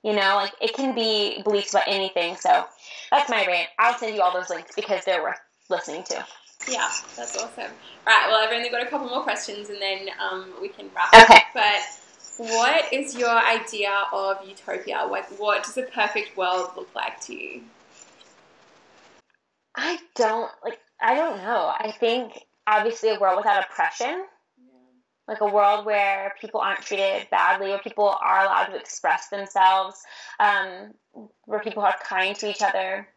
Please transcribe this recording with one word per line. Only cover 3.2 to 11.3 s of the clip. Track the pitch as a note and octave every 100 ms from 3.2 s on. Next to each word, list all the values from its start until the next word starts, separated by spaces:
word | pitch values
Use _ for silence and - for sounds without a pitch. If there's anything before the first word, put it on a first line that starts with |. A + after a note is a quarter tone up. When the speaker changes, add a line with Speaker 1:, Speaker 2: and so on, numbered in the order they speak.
| C#4+
Speaker 1:
my | A3+ F#3+
rant. | F3 E3+ -
I'll | A3+ B3
send | A3+ G#3+
you |
all | F3+
those | F3+ F#3
links | E3+ E3+
because | - G3+ F#3+
they're | - F3+
worth | D#3 - _ _ _
listening | F3 - D#3
to. | F3+ - - - _ _ -
Speaker 2:
Yeah, | B3 - - - -
that's | - -
awesome. | A3+ - - - - - -
Right, | A3 -
well, | A3
I've | A3
only | A#3 A#3+
got | A#3+
a | B3+
couple | D4 B3
more | B3+
questions | B3 G#3+ - G#3 G#3
and | G3+
then, | G3 F#3+ G3 -
um, | G3 F#3 F#3+ F#3
we | G3
can | - G3
wrap | - F3+
Speaker 1:
Okay. | A3 A3+